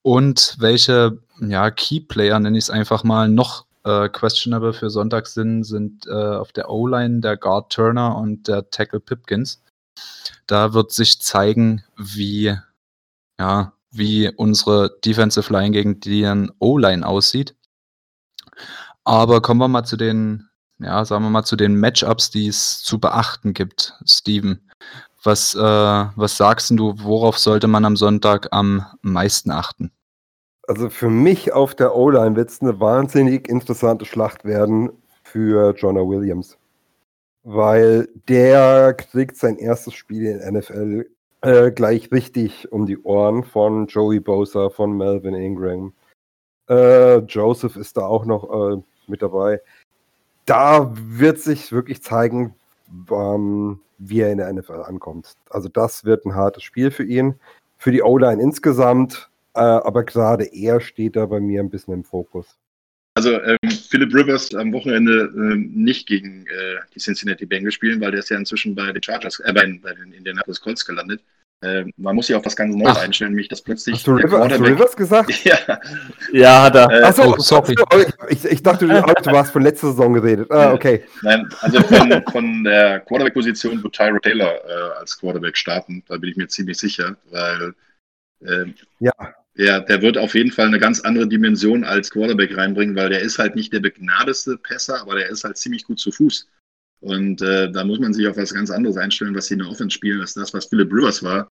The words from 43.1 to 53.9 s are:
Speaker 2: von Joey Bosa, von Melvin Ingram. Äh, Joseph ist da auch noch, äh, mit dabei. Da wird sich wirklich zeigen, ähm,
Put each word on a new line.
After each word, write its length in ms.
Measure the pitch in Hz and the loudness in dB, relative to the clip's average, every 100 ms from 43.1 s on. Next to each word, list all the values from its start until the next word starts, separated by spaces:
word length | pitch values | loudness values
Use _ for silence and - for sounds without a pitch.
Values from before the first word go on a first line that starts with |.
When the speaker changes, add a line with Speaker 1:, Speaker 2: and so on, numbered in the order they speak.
| 101 104 113 | 2 2 0
Speaker 2:
von 420 | 120 107 104 107 104 | -4 0 0 0 -4
Joey 340 | 107 107 107 | -2 0 0
Bosa, 500 | 98 98 101 104 98 | -2 -2 -2 -2 -4
von 260 | - 104 101 | -2 -4 -2
Melvin 380 | 98 101 95 | -2 -4 -6
Ingram. 580 | 95 95 95 92 90 95 _ _ _ _ _ _ _ _ | -8 -8 -6 -8 -8 -12 _ _ _ _ _ _ _ _
Äh, 480 | 127 123 127 127 123 | 4 8 8 8 6
Joseph 580 | 110 107 107 120 123 - | 2 -2 -2 -2 -6 -10
ist 220 | 104 - | -10 -8
da 40 | 95 | -2
auch 180 | 110 | -4
noch, 480 | 110 107 101 107 101 | -2 -6 -4 -4 -4
äh, 100 | 101 95 _ - | -6 -10 _ -14
mit 140 | 101 | -8
dabei. 400 | 101 95 98 104 _ _ _ _ _ _ _ _ - | -6 -4 -2 -4 _ _ _ _ _ _ _ _ -2
Da 440 | 120 139 151 135 | 2 4 4 2
wird 440 | 110 110 113 151 156 | -8 -14 2 2 2
sich 340 | 156 147 - | -4 -6 -4
wirklich 300 | 117 123 131 | -6 -6 -12
zeigen, 520 | - 113 117 123 120 95 _ _ _ 90 90 | -6 -2 0 -2 -6 -10 _ _ _ -20 -8
ähm, 680 | 101 101 104 101 104 104 101 _ | -4 -2 -4 -4 -4 -6 -8 _